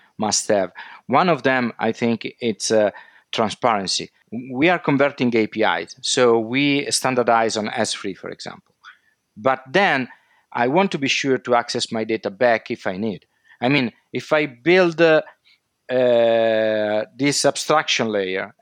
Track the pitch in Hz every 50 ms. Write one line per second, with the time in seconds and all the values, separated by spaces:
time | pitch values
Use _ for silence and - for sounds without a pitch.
0 | _ _ _ - 110 104 - - - - 107 98 92 87 - - - - - -
1 | _ - 123 147 180 185 160 127 - 135 131 127 123 113 - - 110 113 110 -
2 | 120 117 113 - - - - _ 123 117 101 - - - 113 107 104 98 - -
3 | - - _ _ _ _ - - 113 98 - - - 123 110 101 95 90 - -
4 | 85 - _ _ _ _ 104 123 127 131 127 127 151 180 180 165 - 160 143 131
5 | 143 139 131 - 131 120 117 113 107 101 - 110 107 95 85 85 87 - - 127
6 | - - - 135 123 120 117 117 110 110 123 135 143 143 139 143 - 113 - -
7 | - 131 127 123 117 120 117 113 113 110 101 110 104 110 - 117 107 - - -
8 | - 101 87 - - 90 - - - - - - _ _ _ _ - - - _
9 | _ _ _ _ _ _ _ 107 107 131 131 - - 131 135 185 202 175 147 131
10 | 123 - - _ _ _ _ _ _ _ - 123 120 127 147 180 196 190 - 156
11 | 139 127 - - - 139 127 123 - 123 120 120 120 - - 120 - - 113 110
12 | 113 110 110 110 - 104 98 - 127 120 113 110 - - 120 - - 104 92 95
13 | 110 113 92 - - _ _ _ _ _ - _ 120 127 143 143 123 107 - _
14 | _ _ - 127 - - 156 151 151 143 123 120 123 165 180 190 180 170 160 160
15 | 170 165 156 151 - - - _ _ _ _ _ _ _ _ _ _ - 127 127
16 | 127 123 120 117 117 117 113 113 113 113 110 110 110 110 107 107 107 104 107 107
17 | 110 - _ 120 135 143 135 - - 143 - - - - 151 156 151 - - -
18 | 117 110 104 101 95 92 92 98 98 104 - _